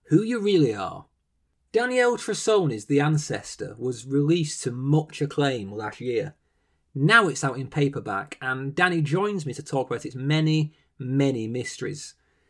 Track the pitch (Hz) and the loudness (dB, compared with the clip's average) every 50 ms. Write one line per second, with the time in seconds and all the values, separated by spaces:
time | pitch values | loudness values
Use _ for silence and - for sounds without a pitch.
0 | _ - 147 185 220 220 247 220 196 208 196 170 143 113 107 101 92 87 87 - | _ 4 4 4 4 2 -2 0 2 4 4 4 4 4 2 -2 -6 -8 -8 -12
1 | - _ _ _ _ _ _ _ _ _ _ _ _ _ - 226 247 247 254 254 | -16 _ _ _ _ _ _ _ _ _ _ _ _ _ 0 0 0 2 2 4
2 | 247 240 240 - - 233 202 - - 226 214 202 170 135 113 104 - - 143 139 | 4 4 2 0 -2 -4 -6 -2 2 2 4 4 4 2 -2 -4 -2 0 2 2
3 | 147 156 156 151 - - 117 101 - - - - - - - 117 120 127 123 113 | 4 4 2 2 0 -2 -6 -8 -8 -12 -12 -12 -12 -12 -8 -6 -6 -6 -6 -6
4 | 123 135 139 143 143 151 170 175 156 151 - - - 131 120 127 131 139 151 160 | -6 -2 0 2 2 4 2 2 0 -2 -4 -6 -6 -6 -6 -4 0 2 2 2
5 | 156 - - - 147 143 - 151 143 139 131 113 98 98 104 110 107 107 - - | 2 -2 -6 -6 -6 -4 -2 0 0 0 0 -2 -6 -8 -10 -8 -8 -10 -10 -8
6 | 120 127 120 110 123 - - _ _ _ _ _ _ _ _ _ _ _ - 135 | -6 -4 -2 -2 -2 -4 -8 _ _ _ _ _ _ _ _ _ _ _ -2 2
7 | 139 185 226 233 208 160 - - 143 135 120 135 131 - - 151 143 135 139 117 | 4 6 8 6 6 4 2 0 -2 -2 -2 -4 -8 -4 0 0 0 0 0 -4
8 | 101 110 98 98 101 - - - 131 131 131 131 135 139 151 180 180 180 175 165 | -6 -4 -4 -4 -6 -8 -12 -8 -6 -6 -4 -4 -6 -4 0 2 2 2 2 0
9 | 151 139 156 190 208 208 202 185 143 123 117 - 151 - 143 135 123 - 123 110 | 0 0 0 0 0 0 -2 -4 -6 -6 -8 -10 -8 -4 -2 -2 -2 -2 -4 -6
10 | - 104 - 127 131 143 156 156 156 156 156 156 156 151 - _ _ _ _ - | -6 -8 -10 -4 -2 0 2 2 4 4 2 2 0 -2 -4 _ _ _ _ -10
11 | 127 127 135 139 139 135 131 113 110 113 120 123 120 - - - - 98 - 151 | -6 -2 2 2 2 2 2 0 -4 -4 -6 -6 -6 -8 -10 -8 -8 -8 -8 -10
12 | - - - _ _ _ _ _ _ | -12 -16 -18 _ _ _ _ _ _